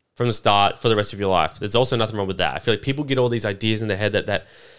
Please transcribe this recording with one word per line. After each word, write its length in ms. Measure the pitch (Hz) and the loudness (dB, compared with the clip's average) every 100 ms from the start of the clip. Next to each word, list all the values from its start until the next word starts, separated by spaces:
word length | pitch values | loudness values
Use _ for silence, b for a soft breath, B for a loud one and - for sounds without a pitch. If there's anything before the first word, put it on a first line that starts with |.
| _ | _
from 140 | - 120 | -4 -2
the 40 | |
start 460 | 110 113 101 101 - | 0 4 6 4 2
for 100 | 120 | 2
the 60 | |
rest 180 | 107 104 | 2 0
of 60 | 98 | -2
your 100 | 98 | 0
life. 280 | 90 78 - | 2 2 -2
There's 160 | 104 | -2
also 220 | 117 127 120 | 0 2 0
nothing 200 | 110 107 | -2 -2
wrong 120 | 95 | -4
with 100 | 92 | -2
that. 160 | 85 | -2
I 40 | 69 | -2
feel 140 | - | -2
like 80 | 107 | -2
people 200 | - 135 | -2 -4
get 160 | 143 131 | -2 0
all 100 | 123 | 0
these 160 | 120 | 0
ideas 380 | 104 101 110 107 | -4 -2 -2 -2
in 60 | 110 | -2
their 80 | 95 | -2
head 160 | 107 | 0
that, 140 | 104 98 | -2 -2
that, 200 | 101 - B B | -4 -6 B B